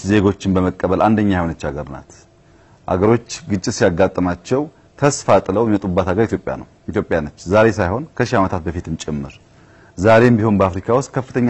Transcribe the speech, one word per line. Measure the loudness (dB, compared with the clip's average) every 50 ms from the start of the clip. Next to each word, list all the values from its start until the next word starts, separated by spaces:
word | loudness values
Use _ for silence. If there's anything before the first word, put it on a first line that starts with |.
| -2
ዜጎችን | 0 2 2 2 2 0 -2 -2 -2
በመቀበል | 0 0 0 -2 -2 -2 -2 -2 0 2
አንደኛ | 2 2 2 2 2 2
የሆነች | 0 0 -2 -4 -4 -6
ሀገር | -8 -8 -8 -8 -10 -12
ናት። | -14 -18 -18 -20 -20 -20 _ _ _ _ _ _ _ _ _ _ _ _ _ -4
አገሮች | -2 2 2 2 2 2 0 -6 -16 -14 -8
ግጭት | -6 -6 -4 -4 -4 -2
ሲያጋጥማቸው | 0 0 0 2 2 0 0 0 -2 -2 -2 -4 -6 -6 -4 -4 -2 -4 -6 -10 _ _ _ _ -2
ተስፋ | 0 0 0 0 2 2 2 2
ጥለው | 2 0 0 0
የሚመጡባት | 0 2 0 0 0 -2 -2 -2 0
ሀገር | 0 0 0 0
ኢትዮጵያ | 0 -2 -4 -6 -6 -10
ነው፣ | -10 -12 -18 _ _ _
ኢትዮጵያ | -8 -6 -4 -4 -2 -2 -4
ነች። | -4 -6 -10 -12 -4
ዛሬ | 0 2 4 4 4
ሳይሆን | 2 0 -2 -2 -2 -6 -8 -8
ከሺህ | -6 -4 -2 0 0
ዓመታት | 0 0 0 -2 -4
በፊትም | -6 -6 -8 -8 -8 -8 -8 -8
ጭምር። | -8 -8 -8 -8 -8 -10 -14 -20 _ _ _ _ _ _ _ -20 -20 _ _ 0
ዛሬም | 4 4 6 6 6 6 4
ቢሆን | 4 2 2 2
በአፍሪካ | 2 2 2 0 -2 -2 0
ውስጥ | 0 0 0 -2
ከፍተኛ | -6 -8 -6 -6 -4 -2 -2